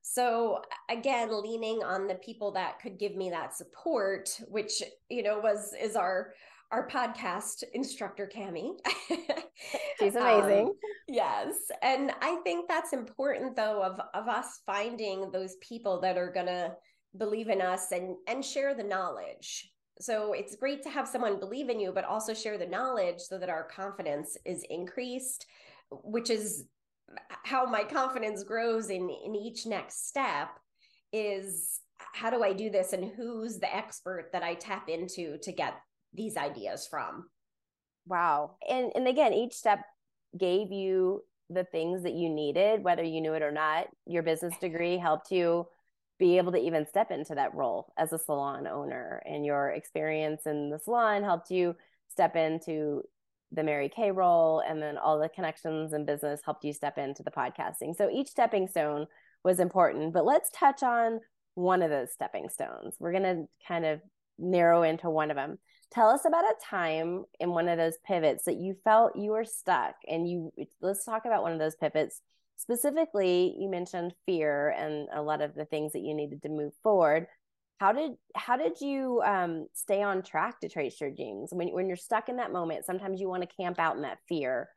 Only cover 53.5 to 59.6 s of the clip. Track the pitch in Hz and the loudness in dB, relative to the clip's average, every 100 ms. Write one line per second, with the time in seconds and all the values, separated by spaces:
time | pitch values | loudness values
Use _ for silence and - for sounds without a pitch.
53.5 | 156 156 147 139 - 214 190 180 170 160 | -2 0 0 0 0 0 4 6 8 8
54.5 | 160 - 156 151 147 147 151 160 175 165 | 4 2 -2 -4 0 2 4 2 0 -4
55.5 | - 165 156 156 151 147 147 147 147 - | -2 -4 -2 -2 -2 0 -2 -2 -4 -4
56.5 | 151 151 147 143 143 139 139 139 143 127 | -4 -4 -4 -4 -4 -6 -6 -6 -4 -4
57.5 | - - - 147 170 202 254 269 - 233 | -4 -6 -4 -6 0 2 2 -2 2 2
58.5 | 214 185 175 151 147 151 _ _ _ 185 | 2 0 0 0 -2 -6 _ _ _ 2
59.5 | 180 | 4